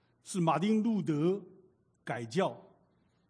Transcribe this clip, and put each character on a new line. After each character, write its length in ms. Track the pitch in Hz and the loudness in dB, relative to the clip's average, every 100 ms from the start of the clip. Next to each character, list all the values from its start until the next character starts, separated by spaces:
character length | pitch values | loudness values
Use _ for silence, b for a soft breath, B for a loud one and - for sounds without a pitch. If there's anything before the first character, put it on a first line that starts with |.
| b b | b b
是 180 | - 196 | -10 0
马 180 | 165 151 | 2 2
丁 240 | 202 220 | 2 2
路 180 | 220 214 | 2 -2
德 400 | 156 147 170 202 - - - _ _ _ | 0 0 2 0 -6 -20 -20 _ _ _
改 200 | - 123 | -10 -8
教 320 | 113 147 170 - - _ _ _ _ _ _ | -6 -2 -2 -2 -18 _ _ _ _ _ _